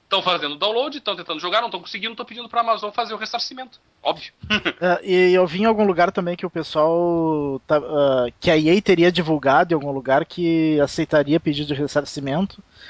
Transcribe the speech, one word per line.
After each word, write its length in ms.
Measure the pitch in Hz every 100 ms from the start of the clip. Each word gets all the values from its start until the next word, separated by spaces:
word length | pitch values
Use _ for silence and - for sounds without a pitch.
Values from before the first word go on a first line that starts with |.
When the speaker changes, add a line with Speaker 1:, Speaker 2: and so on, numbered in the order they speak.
Speaker 1:
estão 180 | - 196
fazendo 340 | 185 170 147 147
download, 420 | 202 226 294 285
estão 180 | - 180
tentando 240 | 175 156
jogar, 200 | 175 208
não 80 | 233
estão 120 | 180
conseguindo, 320 | 160 214 220
estão 140 | 226 -
pedindo 220 | 226 233
pra 120 | 233
Amazon 300 | 226 214 208
fazer 240 | - 214
o 20 | 208
ressarcimento. 640 | 214 233 - 262 254 _ _ _
Óbvio. 300 | 139 165 - _ -
<laughs> 220 | 214 - -
Speaker 2:
É, 180 | 180 -
e 300 | 196 185 180
eu 120 | 180 180
vi 140 | 175
em 60 | 220
algum 180 | 220
lugar 260 | 202 170 175
também 240 | 196 175 175
que 100 | 180
o 40 |
pessoal 1080 | 170 156 156 156 170 175 170 160 151 143 135 -
tá, 100 | 151
ah, 500 | 143 151 139 131 123 -
que 100 | 175
a 60 | 156
E 140 | 156
A 100 | 196
teria 300 | 202 170 175
divulgado 600 | 175 160 151 135 147 175
em 20 |
algum 180 | 160 143
lugar 320 | 135 127 139
que 560 | 165 - 170 165 156 151
aceitaria 580 | 143 - 156 156 143 165
pedido 300 | 160 143 147
de 60 |
ressarcimento, 880 | 139 143 147 143 151 139 147 196 - - - -